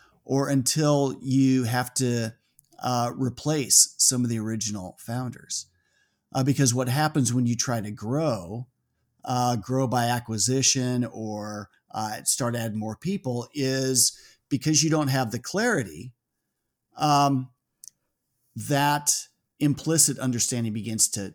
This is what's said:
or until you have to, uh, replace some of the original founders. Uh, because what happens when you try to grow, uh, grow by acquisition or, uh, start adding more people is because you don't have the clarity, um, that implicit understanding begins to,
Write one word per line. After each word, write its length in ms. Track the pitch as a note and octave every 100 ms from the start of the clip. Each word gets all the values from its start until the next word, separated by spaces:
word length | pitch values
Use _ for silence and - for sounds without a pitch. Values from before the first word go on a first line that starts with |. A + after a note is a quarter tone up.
| _ _
or 260 | - C3+ C#3
until 680 | C3+ B2 D#3 D3+ C#3+ C#3 -
you 420 | C3+ C3 C3+ C3
have 300 | A#2 B2 B2 -
to, 380 | B2+ A#2+ A2+ - _ _ _ -
uh, 280 | B2 A#2+ A#2+ B2+
replace 800 | B2+ B2 D3+ D#3 A2+ - - -
some 260 | - B2+
of 60 | A#2+
the 100 | A2+
original 580 | A2 A2 G#2 G#2 F#2 -
founders. 680 | - B2 B2+ - - - - _ _ _ _ _ _
Uh, 100 | C3+
because 300 | C3 C#3 C3
what 160 | B2 B2
happens 440 | C#3 D#3 D#3 A#2
when 120 | B2 A#2+
you 100 | A#2
try 260 | - A#2
to 100 | G#2
grow, 760 | G#2+ G#2 C#3 D#3+ G#2+ F2 A2+ B2 _ _ _ _ _ -
uh, 300 | B2+ B2 A#2+
grow 320 | A2 C3 B2+
by 180 | B2 A#2+
acquisition 1000 | A#2+ A#2+ A2 B2+ C3+ - C3 B2 B2 A#2+
or, 640 | - A2 G#2 G#2 G#2 G2+ _ _
uh, 300 | G#2+ G#2+ A2
start 320 | - - A#2+ A#2+
adding 220 | A2+ G#2+
more 180 | A2 A2
people 520 | E3+ G3 C3 A#2+ A#2+
is 640 | D3 C3 C3+ C3 B2+ - - - _ _
because 340 | C3 D#3 D#3
you 60 | D#3
don't 180 | D#3 C#3
have 240 | C3+ A2+
the 80 | A#2+
clarity, 760 | - F#3+ A#3+ F#3 F#2+ D2+ B2 - _ _ _ _ _ _ _ -
um, 520 | D3+ C#3+ C#3+ C3 B2+ _ _ _ - _ _ _ _ _ _ A2+
that 720 | G#2+ C#3+ D3 D3 D3 - - _ _ _
implicit 580 | D3 - D#3 D#3+ - B2
understanding 560 | C3 A#2+ - B2 A2+
begins 340 | G#2+ A2+ A2 -
to, 220 | G#2 F#2+